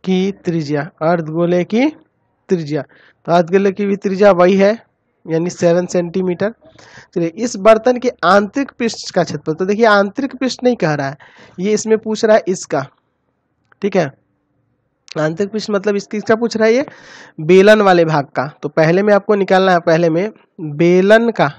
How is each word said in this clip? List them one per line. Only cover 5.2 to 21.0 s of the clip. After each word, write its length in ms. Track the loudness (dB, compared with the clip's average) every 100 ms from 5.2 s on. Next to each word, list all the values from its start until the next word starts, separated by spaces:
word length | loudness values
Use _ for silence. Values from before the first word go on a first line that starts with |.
| -6
यानी 240 | -4 -4
सेवन 360 | -2 0 0 0
सेंटीमीटर। 640 | -4 -4 -4 -4 -4 -6 -8 _ _ -20 -20 _
चलिए 140 | -6 -6 -4
इस 180 | -8 0
बर्तन 380 | 4 4 2 -2
के 140 | -4 -2 2
आंतरिक 460 | 2 0 -6 -8
पृष्ठ 420 | _ -6 -6 -6
का 100 | -4
क्षेत्रफल, 300 | -4 -6 -8
तो 120 | -6 -4
देखिए 200 | 0 2
आंतरिक 480 | 4 0 -4 -8 -6
पृष्ठ 280 | -6 -2
नहीं 120 | -2 0
कह 160 | -2
रहा 140 | -2 -6
है, 100 | -10 -20 _ -20 -8
ये 160 | -4
इसमें 240 | -2 0 -2
पूछ 260 | -2 -4 2
रहा 100 | 2
है 80 | 0
इसका, 380 | -8 -4 -6 -6 _ _ _ _ _ _ _ _ _
ठीक 140 | -4 -2
है, 100 | -4 _ _ _ _ _ _ _ _ _ _ -6
आंतरिक 340 | -6 -4 -6
पृष्ठ 180 | -6 -6
मतलब 240 | -4 -2 -6
इस 120 | -6
किसका 280 | -10 -2 -2
पूछ 220 | -2 0
रहा 100 | 0
है, 60 |
ये 120 | 0 -4 -14 -20 -20 -20 -10
बेलन 380 | 4 6 6 6
वाले 240 | 6 4 2
भाग 200 | 0 -2 -8
का। 120 | -8 _
तो 60 | -6
पहले 320 | 0 2 2
में 100 | 2
आपको 220 | 0 2 -2
निकालना 360 | 2 2 2
है, 80 | 2
पहले 280 | 2 2 2
में 200 | 0 -4 -10 _ -14
बेलन 680 | -12 0 2 4